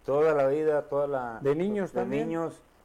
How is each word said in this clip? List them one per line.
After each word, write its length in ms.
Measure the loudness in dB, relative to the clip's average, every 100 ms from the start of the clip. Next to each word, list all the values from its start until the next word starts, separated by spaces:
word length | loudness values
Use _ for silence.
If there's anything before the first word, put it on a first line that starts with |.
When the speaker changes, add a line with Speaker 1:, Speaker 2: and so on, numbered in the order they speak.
| -2
Speaker 1:
Toda 280 | 2 4
la 140 | 4 2
vida, 360 | 2 2 0 0
toda 200 | -2 -2
la 320 | -2 -6 -2
Speaker 2:
¿De 140 | 0 0
niños 360 | 0 -2 -2
Speaker 1:
de 80 | -4
Speaker 2:
también? 260 | -2 -2 -2
Speaker 1:
niños 320 | -4 -4 -8 _ _